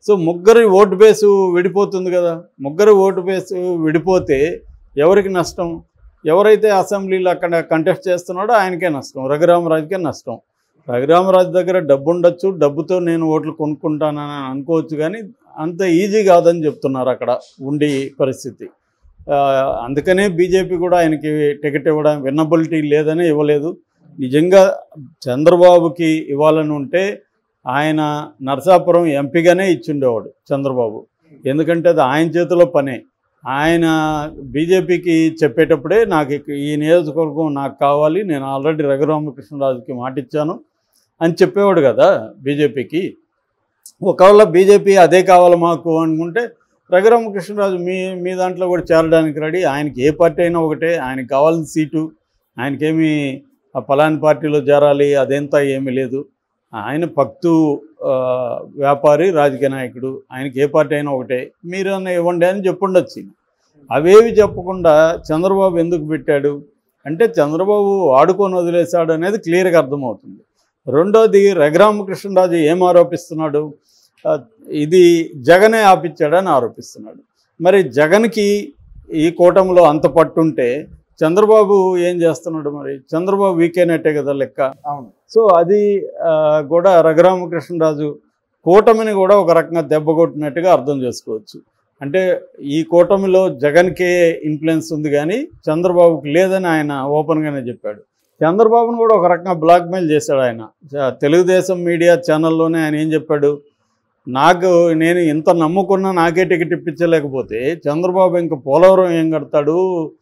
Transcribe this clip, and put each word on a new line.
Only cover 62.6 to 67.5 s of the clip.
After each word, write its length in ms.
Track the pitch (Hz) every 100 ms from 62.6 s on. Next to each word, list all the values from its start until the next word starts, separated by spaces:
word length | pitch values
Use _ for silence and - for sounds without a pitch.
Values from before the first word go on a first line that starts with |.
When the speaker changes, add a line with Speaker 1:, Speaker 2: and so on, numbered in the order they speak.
| 185
Speaker 1:
చెప్పుండొచ్చు. 560 | 175 196 185 127 - 98 _ _ _ _ _ _
అవేవి 380 | 120 160 202 233
చెప్పకుండా 880 | 208 202 170 180 185 170 151 160 175 -
చంద్రబాబు 440 | 156 185 196 190 170
ఎందుకు 280 | 165 170 151
పెట్టాడు 580 | 156 - 143 139 143 139 _ _ _ 139
అంటే, 200 | 160 226
చంద్రబాబు 840 | - 147